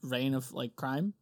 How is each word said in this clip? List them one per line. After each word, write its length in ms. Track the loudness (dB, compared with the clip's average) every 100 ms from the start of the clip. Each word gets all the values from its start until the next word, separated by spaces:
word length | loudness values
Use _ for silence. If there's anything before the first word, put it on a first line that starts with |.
reign 320 | -2 2 2
of, 180 | 2 0
like, 240 | -4 -6 -4
crime? 380 | -2 0 0 -4